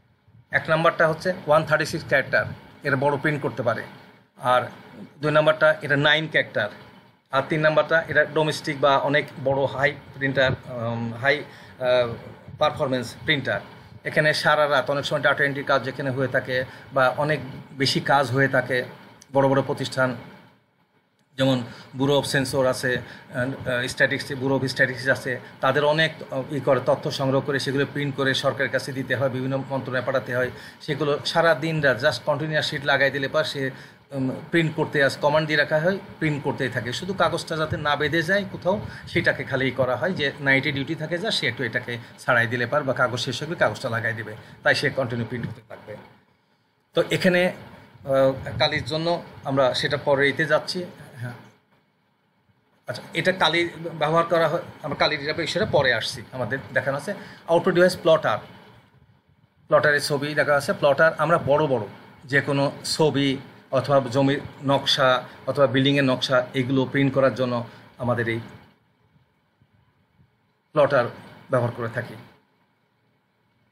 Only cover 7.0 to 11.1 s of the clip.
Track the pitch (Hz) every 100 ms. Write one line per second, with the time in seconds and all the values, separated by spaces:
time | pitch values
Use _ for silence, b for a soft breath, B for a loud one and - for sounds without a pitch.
7 | - _ _ 135 135 156 156 151 147 165
8 | 160 147 143 156 156 143 160 139 143 139
9 | 139 147 139 - 135 139 131 131 143 143
10 | - 139 135 135 131 - - 120 117 117
11 | 117